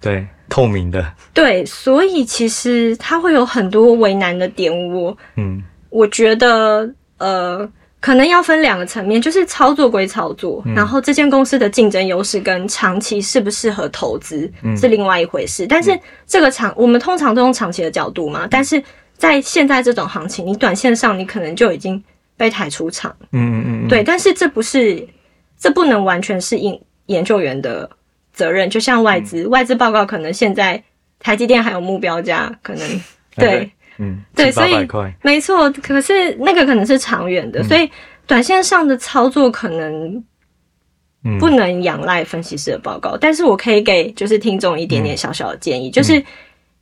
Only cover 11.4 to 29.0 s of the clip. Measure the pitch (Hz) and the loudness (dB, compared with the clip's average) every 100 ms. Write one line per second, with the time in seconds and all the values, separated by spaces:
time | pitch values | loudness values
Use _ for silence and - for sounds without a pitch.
11.4 | 269 269 202 226 214 185 190 180 196 202 | 2 2 2 2 2 2 0 -2 -2 -4
12.4 | 196 185 196 - 196 185 - 202 196 262 | -2 -2 -4 -2 -2 -2 -4 -4 -2 0
13.4 | 196 - 226 202 151 - 123 110 - 156 | -2 -2 -4 -4 -6 -6 -6 -6 -8 -8
14.4 | 175 - 113 107 247 220 196 180 170 160 | -8 -8 -6 0 2 2 2 0 0 -4
15.4 | - - 185 320 381 359 - - - 381 | -6 -6 0 0 2 0 -4 -20 0 2
16.4 | 285 269 214 - 240 240 359 359 277 233 | 4 2 -4 2 4 4 2 0 0 2
17.4 | 254 247 196 180 160 165 151 - 151 147 | 2 0 -4 -4 -4 -4 -6 -6 -6 -6
18.4 | 170 262 277 302 - - _ - 330 285 | -2 -2 0 -2 -4 -14 _ -2 2 2
19.4 | - 349 277 262 240 233 156 185 170 - | 0 2 2 2 2 0 -4 -8 -8 -8
20.4 | 180 208 233 196 254 233 233 190 190 214 | -6 -2 0 2 0 2 0 -2 -4 -6
21.4 | 156 190 226 151 190 190 - _ _ - | -4 0 0 0 -6 -8 -10 _ _ -4
22.4 | 226 220 156 - 165 - - - _ 127 | -2 -2 -6 -8 -8 -8 -12 -14 _ -2
23.4 | 120 113 120 113 117 233 214 359 392 370 | -2 -2 -4 -4 0 2 2 2 2 2
24.4 | 330 226 226 269 226 165 160 _ _ _ | 0 -2 -2 2 2 0 -6 _ _ _
25.4 | _ _ - 320 320 214 190 175 196 190 | _ _ 0 2 2 2 0 -2 -2 -6
26.4 | - 226 202 180 _ _ - 185 190 208 | -4 -2 -2 -6 _ _ -4 -2 0 0
27.4 | 147 135 131 82 - _ _ _ _ - | -2 -4 -6 -8 -10 _ _ _ _ -4
28.4 | 165 185 190 226 247 240 | 0 0 0 0 2 2